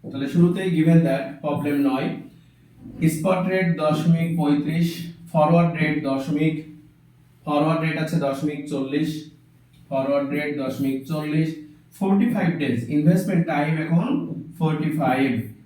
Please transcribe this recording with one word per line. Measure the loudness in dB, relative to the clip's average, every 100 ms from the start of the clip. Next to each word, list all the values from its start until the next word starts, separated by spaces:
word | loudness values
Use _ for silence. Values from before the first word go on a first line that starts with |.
তাহলে | -10 -6 -2
শুরুতেই | 4 4 4 0 2
given | 6 6 4
that, | 0 -4 -8
প্রবলেম | -4 -2 -2 0 0
নয়, | 0 -4 -6 -14 -20 -20 _ -20 -20 -18 0 0
স্পট | 2 0 0 2
রেট | 0 2 2
দশমিক | 2 2 4 4 2 0
পঁয়ত্রিশ, | 2 2 2 0 0 -2 -12 -14 -4
ফরওয়ার্ড | 2 6 6 4 2
রেট | 0 0 -2
দশমিক, | -4 -2 0 0 0 -10 -20 -20 _ _ _ _ _
ফরওয়ার্ড | -2 0 2 0
রেট | -2 -2
আছে | -2 -2
দশমিক | -2 -2 -4 -6 -8
চল্লিশ, | -6 -2 -2 -2 -6 -12 -20 _ _ _ -20 -6
ফরওয়ার্ড | -4 0 0 0
রেট | -2 -4 -4
দশমিক | -4 -2 -2 -2 -4
চল্লিশ, | -6 0 0 0 -4 -14 -20 _ -4
ফর্টি | 2 2 2
ফাইভ | 2 0 0
ডেজ, | -2 -2 -2
ইনভেস্টমেন্ট | 2 4 4 2 0 0
টাইম | 0 0 -2
এখন | 0 0 0 -4 -4 -10 -12 -4
ফর্টি | -2 0 -2 0
ফাইভ | 0 2 2 0 -6 -14